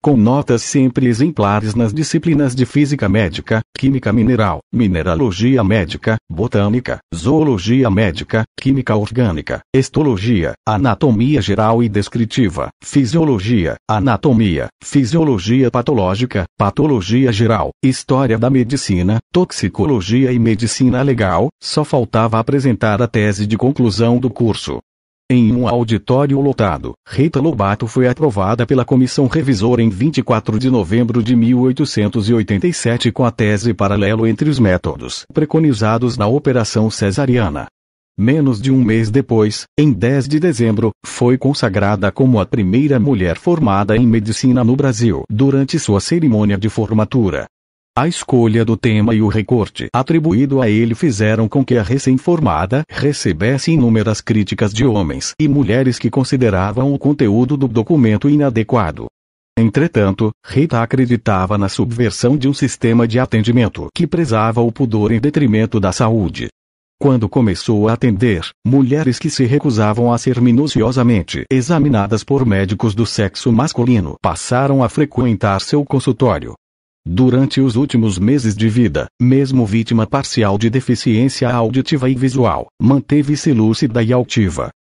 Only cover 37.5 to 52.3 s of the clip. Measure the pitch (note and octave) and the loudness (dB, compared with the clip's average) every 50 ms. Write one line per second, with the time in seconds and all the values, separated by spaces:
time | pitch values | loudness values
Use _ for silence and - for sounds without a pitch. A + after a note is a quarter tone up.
37.5 | C#2+ C#2 - - _ _ _ _ _ _ _ _ _ - G2+ A#2+ C#3+ D#3+ D3 C3+ | -4 -8 -10 -12 _ _ _ _ _ _ _ _ _ -2 0 2 2 2 2 0
38.5 | A#2+ G2+ A2+ C3+ C3 C3 B2 G#2+ A2 A2+ A2 G#2 G#2+ C#3 C3+ - A#2+ A2 G#2+ G#2+ | 0 0 0 0 2 2 2 2 2 0 0 0 0 -2 0 2 2 2 2 2
39.5 | G#2 - - _ _ - D3 D3+ B2 F#2 G#2 A#2+ C#3 C#3 A#2+ C#3 D3+ D#3 D#3+ F3+ | 0 -6 -12 _ _ 2 2 2 2 2 0 0 0 0 -2 0 -2 0 0 0
40.5 | D3 A2+ A#2 A2+ G#2+ G2+ A2+ A2 - _ - - - - B2+ A#2+ C3 B2+ - C3+ | 0 0 0 0 2 0 0 -2 -4 _ -18 -16 -4 0 2 2 2 2 0 -2
41.5 | D3 - - A2+ F#2 G2+ G2 G2 G#2+ G2+ G2+ G2 - - C3+ C3 B2 G#2+ F#2 - | -2 0 -2 -2 0 0 0 0 0 0 -2 -4 0 2 2 4 4 2 0 0
42.5 | - A2+ G2+ F2+ G2 B2+ C#3+ D3 C#3+ - G#3 C#3+ C3+ G2+ F#2 - - - - F3 | -2 -2 0 0 2 2 2 2 2 2 2 2 0 0 0 -2 -2 -2 0 -2
43.5 | F3 E3 D3+ A2 G2 G2 G#2 G2 G#2+ A2+ B2+ A#2+ A2+ A#2 G#2 A2 G#2+ - - B2+ | 0 2 2 2 2 0 2 2 2 2 4 4 2 2 0 -2 -4 0 0 2
44.5 | B2 C3 A#2+ A2+ B2+ C3+ C#3 C3+ A#2+ G#2 A#2 A2+ F2 C2 - _ G#2+ A2 C3+ C#3 | 2 2 2 2 2 2 0 0 0 0 0 0 0 -2 -4 _ -2 0 2 2
45.5 | C3+ C3+ C#3 C3 - D#3+ - - G#2 G2 - - E3+ F3 D#3+ C#3+ A2+ G#2+ G#2+ G#2 | 2 2 0 0 -2 -4 0 0 0 0 0 0 -2 0 2 2 2 2 2 0
46.5 | G2+ F#2+ G2 A2 - - A2 F#2 A2 G#2+ G#2+ - - C3 A2 F#2 D2+ C2+ A1+ - | 0 0 -2 -4 -2 -2 -4 0 0 0 0 0 0 0 0 0 -2 -4 -8 -10
47.5 | _ _ _ _ _ _ _ _ _ A#2+ C3+ E3+ F3 - - - - B2 A#2 A2+ | _ _ _ _ _ _ _ _ _ -2 -2 -2 -2 -6 -4 0 2 2 4 4
48.5 | G#2+ A#2 A2+ A2 A2+ A2 - A#2+ G#2+ G#2+ G#2 A#2 A#2 G#2+ A2 G#2 G2 A2 G#2 - | 2 2 2 2 0 0 0 0 2 2 2 2 2 2 2 0 0 -2 0 0
49.5 | B2+ A#2+ G2 - _ - - - - A#2+ C3 - D#3+ E3 D3+ D#3+ F3+ G#3 C#3 C#3 | 0 0 0 -2 _ -12 -10 -4 -4 -4 -2 0 0 0 2 2 2 2 2 2
50.5 | C3+ C3+ B2+ G#2+ G#2 A2 A#2 A#2 A2+ - - D#3 A2+ G2+ A2 G#2+ A2 G#2+ A2+ G#2+ | 0 0 2 2 2 2 2 0 -2 -2 -2 -2 0 0 0 0 2 0 0 0
51.5 | - C#3+ C3 - B2 A#2+ G#2 E2 A#2+ C#3 - C3+ C3 C3 - - | 0 -2 0 2 0 0 0 0 -2 -2 2 0 0 0 2 0